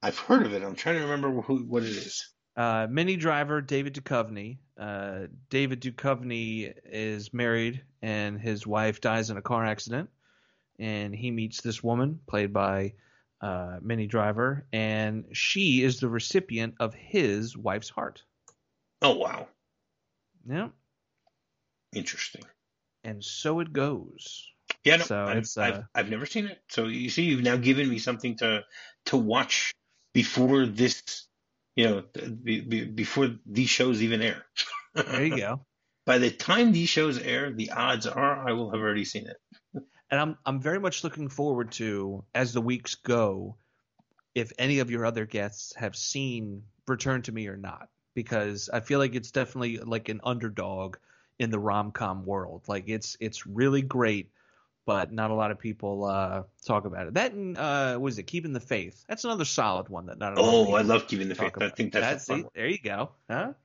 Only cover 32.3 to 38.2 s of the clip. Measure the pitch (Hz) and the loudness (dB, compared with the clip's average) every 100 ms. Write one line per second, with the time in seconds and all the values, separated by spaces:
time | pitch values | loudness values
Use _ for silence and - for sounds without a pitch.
32.3 | 117 117 110 - 113 110 110 107 - 135 | -8 -2 -2 0 -2 -2 -4 -2 2 2
33.3 | 117 - 107 127 - 127 113 113 113 110 | 2 -4 0 2 4 4 4 2 2 0
34.3 | - - - - - - 156 - - 151 | -2 -8 -6 -6 -6 -8 -4 -2 2 2
35.3 | 135 101 127 - _ _ _ - 127 123 | 0 -2 -4 -8 _ _ _ 4 6 6
36.3 | - - 190 240 175 170 - 156 127 - | 0 2 6 8 6 6 4 2 2 -2
37.3 | 123 143 113 107 - 127 123 113 - | -2 -2 -4 -4 0 0 0 -2 0